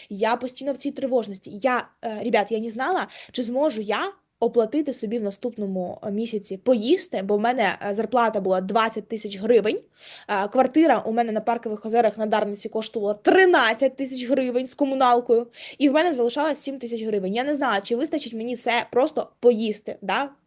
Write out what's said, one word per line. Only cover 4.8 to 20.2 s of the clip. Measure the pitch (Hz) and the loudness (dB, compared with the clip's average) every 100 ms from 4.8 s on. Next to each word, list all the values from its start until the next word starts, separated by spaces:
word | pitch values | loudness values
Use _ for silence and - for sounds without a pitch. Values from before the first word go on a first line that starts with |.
| 294 | -2
собі | 240 214 233 | -4 -6 -4
в | |
наступному, | 202 202 247 214 202 190 180 - | -4 -6 -8 -6 -4 -4 -6 -8
е, | - | -6
місяці | 202 226 214 185 190 | -4 -4 -6 -6 -2
поїсти, | - 247 226 370 - 220 | 2 2 2 0 0 -6
бо | 196 208 | -2 0
в | |
мене, | 226 254 196 - 202 | 2 2 0 -2 -4
е, | |
зарплата | 202 214 254 226 214 | -4 0 2 2 0
була | 190 185 | 0 -2
двадцять | 190 220 220 220 - | 0 0 0 -2 -8
тисяч | 220 214 196 | -10 -10 -4
гривень, | 214 240 208 381 - _ - - - | 2 4 4 -2 -8 _ -20 -16 -4
е, | 190 208 | -2 0
квартира | 254 247 311 320 226 - | 2 4 4 4 4 2
у | |
мене | 226 233 | -2 0
на | 214 | -2
Паркових | 220 226 233 214 220 | -2 -2 -4 -8 0
озерах | 233 277 220 | 2 2 0
на | 214 | 0
Дарниці | 214 208 202 214 | 0 0 -4 -6
коштувала | 220 220 233 202 | -6 -6 -4 -2
тринадцять | 208 - 370 370 339 226 226 269 262 | 2 4 6 8 6 4 2 0 0
тисяч | 269 262 240 | -6 -6 0
гривень | 269 254 247 262 | 0 2 -2 -4
з | |
комуналкою, | - 277 269 247 240 240 233 240 - - - | -2 -2 2 4 4 4 2 0 -10 -18 0
і | 277 | 2
в | |
мене | 294 349 | 4 2
залишалось | 262 240 285 311 285 | 2 0 0 -2 -2
сім | - 269 | -6 -8
тисяч | 240 233 | -8 -6
гривень. | 220 208 185 220 | -2 0 0 0
Я | |
не | 277 285 | 0 0
знала, | 269 196 | 0 0
чи | 196 233 | 0 -2
вистачить | 311 302 233 | 0 -4 -4
мені | 226 233 240 | -8 -6 -4
це | 247 233 - | 0 -2 0
просто | 240 311 247 - _ | 0 0 0 -6 _
поїсти, | 240 220 226 208 - - | 4 4 0 -4 -10 -10
да? | 190 208 | -4 -2